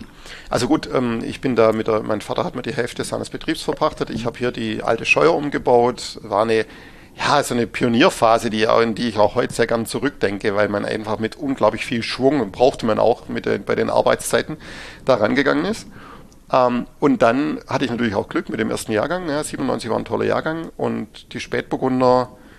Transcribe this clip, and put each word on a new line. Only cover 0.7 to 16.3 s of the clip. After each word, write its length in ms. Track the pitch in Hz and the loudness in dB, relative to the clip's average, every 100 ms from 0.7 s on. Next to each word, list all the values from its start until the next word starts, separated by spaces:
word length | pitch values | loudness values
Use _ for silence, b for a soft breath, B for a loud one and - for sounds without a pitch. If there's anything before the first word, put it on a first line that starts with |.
| 156 - | 0 0
ähm, 280 | 135 123 117 | -2 -2 -4
ich 160 | - - | -6 -6
bin 120 | 135 | -2
da 180 | 113 110 | 4 4
mit 140 | 110 110 | 4 0
der, 160 | 110 | -2
mein 200 | 117 104 | 0 -4
Vater 220 | - - | -4 -4
hat 100 | 131 | -4
mir 80 | 127 | -4
die 120 | 120 | -6
Hälfte 300 | 123 123 - | -4 -6 -6
seines 240 | 120 117 113 | -6 -6 -6
Betriebs 320 | 131 - 160 | -8 -6 -6
verpachtet. 460 | - 147 151 - 147 | -4 0 -2 -2 -6
Ich 160 | 110 | -4
hab 140 | 117 - | -6 -2
hier 140 | 123 | -4
die 300 | 123 110 110 | -2 -6 -4
alte 220 | - 117 | 0 0
Scheuer 300 | - 147 151 | 2 4 4
umgebaut. 840 | 175 147 139 135 120 120 120 - - | 4 0 -2 4 4 4 0 -10 -12
War 200 | 107 101 | -2 2
eine, 240 | 113 110 - B B B B - | 2 2 0 B B B B -6
ja, 260 | - 139 | 0 2
so 120 | 131 | 2
eine 120 | 123 113 | 0 -2
Pionierphase, 840 | - 123 117 175 - 113 113 117 | 0 2 4 4 6 4 4 2
die, 160 | 107 110 | 0 4
an 280 | 117 117 | 4 4
die 140 | 113 120 | 0 -2
ich 100 | 101 | 2
auch 160 | 104 | 2
heute 200 | 123 131 | 2 -2
sehr 120 | - 117 | 0 0
gern 200 | 117 110 | 0 -2
zurückdenke, 680 | 120 139 - 120 101 110 | -2 -4 -2 -2 0 -2
weil 140 | 98 101 | 0 0
man 160 | 104 | 0
einfach 340 | 110 110 107 113 | -2 -4 -4 -4
mit 180 | 110 - | -4 -4
unglaublich 500 | 135 135 107 110 - | -6 2 2 0 -4
viel 160 | 117 | -4
Schwung, 380 | - - 135 147 | -4 2 2 2
und 120 | 101 | -2
brauchte 320 | 90 127 - | 2 2 2
man 140 | 117 107 | 0 2
auch 300 | 107 - - | 2 2 -4
mit 180 | 117 - | -6 -2
den, 180 | 107 | -2
bei 100 | 110 | -2
den 140 | 113 113 | -2 2
Arbeitszeiten, 720 | 117 127 117 - 120 - 151 B B B B - | 2 2 2 0 -2 -2 -10 B B B B 2
da 80 | |
rangegangen 520 | 117 107 127 135 143 185 | 2 4 2 2 2 -2
ist. 200 | 226 - B B B B | -6 -10 B B B B